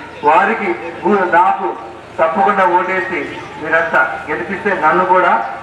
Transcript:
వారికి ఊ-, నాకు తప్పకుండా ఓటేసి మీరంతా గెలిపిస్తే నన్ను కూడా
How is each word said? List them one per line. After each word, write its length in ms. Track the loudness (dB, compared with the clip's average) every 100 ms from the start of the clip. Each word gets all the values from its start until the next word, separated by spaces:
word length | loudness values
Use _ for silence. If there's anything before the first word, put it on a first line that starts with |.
| -12 -2
వారికి 500 | 4 4 4 0 -2 -4 -6 -4 0
ఊ-, 240 | 2 4
నాకు 440 | 4 4 2 -4 -6 -12 -16 -14 0
తప్పకుండా 480 | 0 2 2 2 2
ఓటేసి 720 | 2 0 -2 -2 -4 -6 -10 -14 -10
మీరంతా 560 | -2 0 2 0 0 -2 -6
గెలిపిస్తే 500 | -6 -6 -4 -2 0
నన్ను 200 | 2 2
కూడా 460 | 4 4 4 2 -2 -8